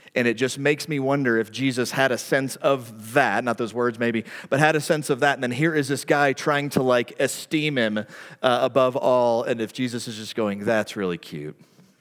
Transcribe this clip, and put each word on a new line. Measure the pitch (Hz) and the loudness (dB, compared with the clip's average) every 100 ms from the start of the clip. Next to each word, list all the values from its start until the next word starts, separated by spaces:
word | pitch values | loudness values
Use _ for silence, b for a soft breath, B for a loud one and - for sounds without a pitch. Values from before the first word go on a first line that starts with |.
| b - | b 0
And | 120 | 0
it | 113 | 2
just | 127 - | 0 0
makes | 139 151 - | 0 0 -2
me | 147 | -4
wonder | 131 143 131 113 | 0 0 2 2
if | 107 | 0
Jesus | 107 135 123 120 | -2 -2 0 -2
had | - 135 | 2 2
a | 117 | 0
sense | - 147 135 - | 0 0 0 -2
of | 156 139 117 110 107 131 | 0 0 -4 -14 -2 2
that, | 123 101 | 2 2
not | 123 110 | 0 -2
those | 117 | -2
words | 110 120 113 | 0 -2 0
maybe, | 117 113 - B B | -2 -2 -4 B B
but | 139 | 2
had | 156 156 | 4 2
a | |
sense | 139 156 147 | 0 -2 0
of | 131 | 0
that. | 143 | 2
And | 131 | 2
then | 127 | -2
here | 123 160 | 0 0
is | 156 135 | 0 -2
this | 131 - | -2 0
guy | 151 143 | 2 2
trying | 131 - 147 143 | 2 0 0 0
to, | 143 | 0
like, | 131 123 120 - | 4 2 2 -2
esteem | 135 - - 156 151 135 | -2 -2 -4 -2 0 0
him, | 113 107 | 0 0
uh, | 104 - - - 131 120 | -6 -12 -20 -2 0 2
above | 131 120 127 127 | 2 4 2 2
all. | - 127 120 117 | 2 4 4 2
And | 120 120 | 0 -2
if | 110 | -4
Jesus | - 127 120 113 | -4 -4 -4 -8
is | 110 | -10
just | 107 - | -8 -4
going, | 107 101 104 | -2 -2 0
"That's | 113 104 - | 0 -2 -4
really | 95 85 | -4 -4
cute. | - 80 76 - _ b b b | -8 -12 -12 -14 _ b b b